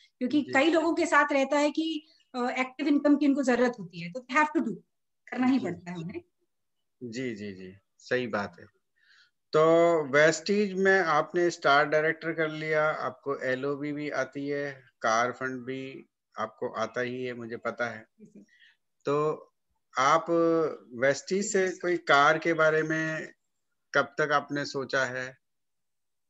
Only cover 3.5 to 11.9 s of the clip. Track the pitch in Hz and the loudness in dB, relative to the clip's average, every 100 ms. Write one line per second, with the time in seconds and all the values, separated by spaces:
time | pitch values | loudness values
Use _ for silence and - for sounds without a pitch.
3.5 | 240 247 240 175 180 170 254 247 262 302 | 2 2 -2 -10 -12 -12 -12 -4 0 2
4.5 | 320 233 180 - _ _ _ - - 254 | 0 -2 -6 -12 _ _ _ -12 -2 0
5.5 | 262 185 175 175 180 165 330 - _ _ | 2 0 -6 -10 -10 -10 -12 -16 _ _
6.5 | _ _ _ _ _ 123 113 131 107 104 | _ _ _ _ _ -12 -8 -6 -8 -10
7.5 | 92 92 98 _ _ - 127 123 104 101 | -12 -16 -20 _ _ -4 -4 -2 -4 -6
8.5 | - 104 _ _ _ _ _ _ _ _ | -10 -20 _ _ _ _ _ _ _ _
9.5 | 156 160 165 170 170 143 143 156 160 - | 2 6 6 6 4 2 6 6 4 0
10.5 | 202 208 185 190 190 165 151 156 175 175 | 0 0 2 2 4 4 2 0 0 0
11.5 | 165 151 143 147 | 2 4 4 4